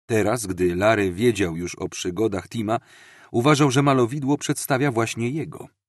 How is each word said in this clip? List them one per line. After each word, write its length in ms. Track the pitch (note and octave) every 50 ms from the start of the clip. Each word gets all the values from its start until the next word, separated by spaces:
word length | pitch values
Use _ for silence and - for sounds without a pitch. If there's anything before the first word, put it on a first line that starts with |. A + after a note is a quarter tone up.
| _
Teraz, 400 | - A2+ G#2+ G2 G#2 A#2 A#2+ A2
gdy 300 | F#2 F#2+ F2 F#2 F2+ F2
Larry 360 | F2+ G2 A2 A2+ G#2 G2+ F#2
wiedział 440 | F2 F2+ A#2 B2 A2 F#2+ G2 E2+ D#2+
już 180 | E2 F2 E2+ -
o 140 | - F#2 E2+
przygodach 600 | - - - F#2 F2 F#2 A2 A2 G2 F#2 F2 -
Tima, 300 | - A2+ G#2 G#2 A2+ A2+ - _ - - - - - - - -
uważał, 400 | - A#2 A#2 D3 D3+ C3 D3+ C#3
że 120 | A#2+ C#3
malowidło 560 | C#3+ C#3+ C3+ C3 A#2+ A2 C3+ D#3 C3+ B2+ D3 C#3
przedstawia 520 | - - D3 - - - C#3+ B2 C#3+ D3
właśnie 400 | A#2 A2+ A#2 A2+ - A2+ A#2 A#2+
jego. 380 | C#3 D#3+ A#2+ D#2+ - - - - _ _ _